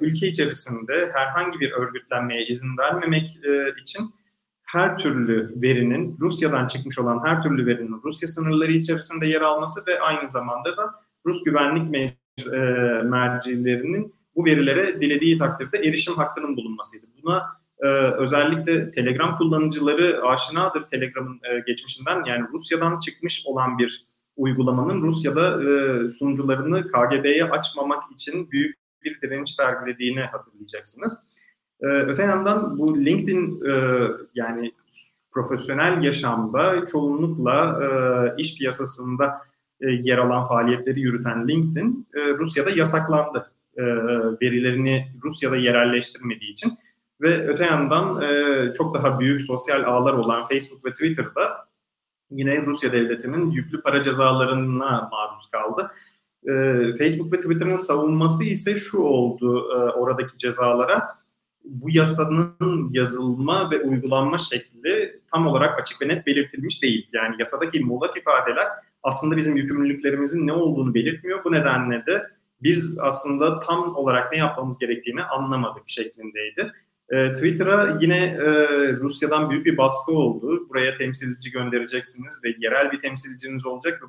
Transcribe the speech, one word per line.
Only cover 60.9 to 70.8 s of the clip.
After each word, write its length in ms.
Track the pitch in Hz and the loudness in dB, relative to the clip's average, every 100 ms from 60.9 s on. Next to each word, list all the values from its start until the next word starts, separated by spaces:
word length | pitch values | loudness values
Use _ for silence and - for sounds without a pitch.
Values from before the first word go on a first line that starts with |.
| 233 - - _ _ _ _ | 2 0 -10 _ _ _ _
Bu 260 | - 127 147 | -14 -10 2
yasanın 1000 | 160 160 160 156 160 175 - 180 170 127 | 4 4 2 2 2 0 -2 0 0 0
yazılma 800 | 127 123 123 127 123 143 190 160 | 0 0 0 -2 0 0 0 0
ve 100 | 151 | 0
uygulanma 580 | 135 131 131 135 139 165 | 0 0 2 2 2 0
şekli 800 | - 123 - 117 143 214 202 - _ | -2 -4 -6 -6 -2 0 -2 -8 _
tam 140 | 165 165 | 0 2
olarak 340 | 131 143 127 | 4 4 2
açık 220 | - - | -4 -4
ve 60 | 143 | -2
net 180 | 165 151 | -2 2
belirtilmiş 560 | 139 139 135 135 - | 0 0 -4 -6 -2
değil. 240 | 127 113 - | 0 0 -2
Yani 240 | 113 113 110 | -2 -2 -2
yasadaki 460 | 117 139 165 160 | -4 -2 -2 0
muğlak 320 | 127 123 165 175 | 0 0 -4 -2
ifadeler 500 | 151 131 123 131 202 - - _ | 2 2 2 0 -2 -4 -14 _
aslında 340 | 135 127 156 160 | -4 0 0 2
bizim 200 | 156 143 | 2 0
yükümlülüklerimizin 920 | 139 143 143 139 139 139 143 165 151 | 0 0 0 0 0 0 0 0 0
ne 60 | |
olduğunu 420 | 165 160 139 | 2 2 2